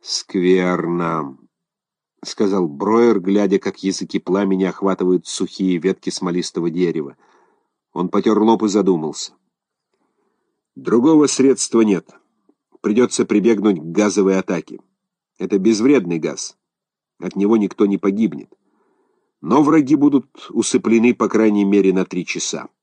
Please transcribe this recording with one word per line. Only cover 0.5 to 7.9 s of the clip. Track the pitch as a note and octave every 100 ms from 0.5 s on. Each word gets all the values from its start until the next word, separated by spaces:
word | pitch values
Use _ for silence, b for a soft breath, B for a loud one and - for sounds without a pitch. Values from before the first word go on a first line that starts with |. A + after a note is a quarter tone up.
| F#2 F2+ F2+ E2 F2 E2+ E2 C#2 C2 _ _ _ _ _ _ _ _
сказал | - - G#2 G2 E2+
Броер, | C#2+ F#2+ A2+ A#2+ G2+
глядя, | F2+ G2+ G2+ G2
как | G2+ -
языки | F#2+ F#2 F2+ F#2+
пламени | - F#2+ G2 F#2+ F#2
охватывают | - G2 F#2 F#2 F2+ -
сухие | - F#2 - F#2+ F2+
ветки | F2 F#2 -
смолистого | - F#2 F2+ E2+ - E2+
дерева. | E2 F2 D#2+ C#2 C2 _ _ _ _ _ _ _